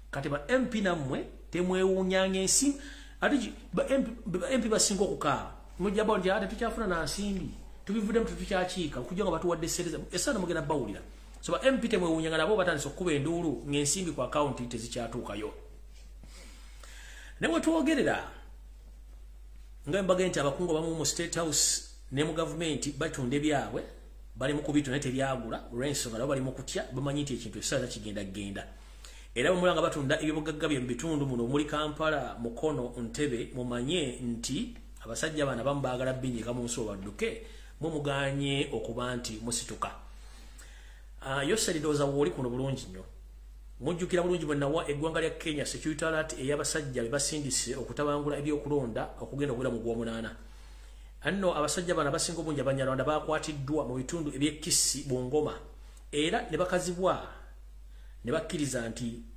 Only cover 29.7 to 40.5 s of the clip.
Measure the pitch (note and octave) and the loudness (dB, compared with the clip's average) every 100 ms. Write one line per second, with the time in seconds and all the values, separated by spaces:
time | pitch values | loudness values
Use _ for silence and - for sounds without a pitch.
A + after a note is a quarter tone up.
29.7 | D#3+ D#3+ D#3 C3+ D#3 D#3 D#3 D3+ D3+ D#3+ | 6 4 4 2 4 2 2 0 0 2
30.7 | C3+ B2 A#2+ E3 D3 C#3 A#2+ A#2 D3 D3 | 2 0 -2 0 2 2 2 2 2 2
31.7 | D3 D3+ D3 D#3 D3 A#2+ - A#2 - D#3 | 0 -2 0 2 2 -2 -4 -6 0 0
32.7 | C#3 A#2+ B2+ A2+ C#3+ D3 A#2 - C3 B2 | 0 -2 -4 -4 0 0 0 -4 -4 -2
33.7 | A#2+ C3 F3+ C3 A#2+ B2 A#2 - D3+ B3 | -2 0 0 0 -2 -4 -2 -2 -2 -4
34.7 | - - - A2 A#2 D#3+ D3+ C#3 A#2+ C3 | -8 -16 -14 -8 -2 -2 0 0 2 2
35.7 | C#3+ C3 B2 C3 B2+ C3 A#2 A2 B2 A#2+ | 2 0 0 0 0 -2 -2 -2 -2 -2
36.7 | C3+ G#2+ G2 G2+ - A3+ - - - - | -2 -2 -4 -6 -2 -2 -4 -10 -14 -16
37.7 | - D#3 D3+ C#3+ C#3 C#3 C#3 C#3 C#3 - | -6 -2 0 0 0 0 2 2 2 0
38.7 | A2+ A2 A#2+ B2 B2 A#2 A2 A#2 A#2 - | -2 -2 -2 -2 -2 -4 -6 -2 -4 -4
39.7 | G#2+ G2+ - - - - - - | -4 -6 -6 -14 -16 -16 -16 -16